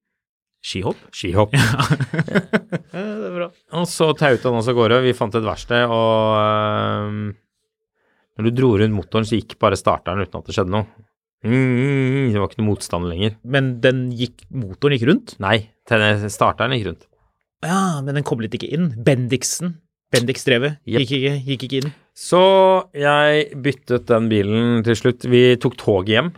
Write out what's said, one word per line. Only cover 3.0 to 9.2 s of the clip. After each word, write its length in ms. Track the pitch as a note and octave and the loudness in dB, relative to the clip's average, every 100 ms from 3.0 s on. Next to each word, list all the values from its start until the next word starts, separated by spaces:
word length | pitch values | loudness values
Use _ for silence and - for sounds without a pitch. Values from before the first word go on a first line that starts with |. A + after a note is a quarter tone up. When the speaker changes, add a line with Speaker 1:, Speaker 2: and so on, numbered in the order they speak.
Speaker 1:
er 300 | G#3 G#3+ G3 | -10 -10 -8
bra. 140 | F3 F3 _ _ | -8 -10 _ _
Speaker 2:
Og 160 | E3 F3 | -6 -4
så 220 | - D#3+ | 0 0
tauet 300 | D3 D3 A#2+ C3 | 2 2 2 0
han 120 | A#2 | 0
oss 80 | A2+ | 0
av 60 | A#2+ | 2
gårde, 220 | A2 B2+ | 4 4
vi 140 | B2+ A#2 | 2 0
fant 160 | A2+ | -2
et 80 | A2+ | -2
verksted, 480 | G#2+ E2+ - A#2+ A#2+ | -2 -4 -2 0 0
og, 460 | A2+ A2+ A2 A2 G#2+ | 2 2 2 2 2
eh, 720 | G#2+ G#2+ G#2+ G#2+ G#2+ G#2 G#2 G#2 G#2 G#2 _ _ _ _ _ _ _ _ _ - | 2 0 -2 -2 -2 -4 -4 -6 -8 -10 _ _ _ _ _ _ _ _ _ -4
når 80 | A2+ | -2
du 60 | A#2+ | 2
dro 100 | C3 G2+ | 2 4
rundt 160 | A2 | 2
motoren, 320 | G#2 G2+ A2 | 0 -2 -4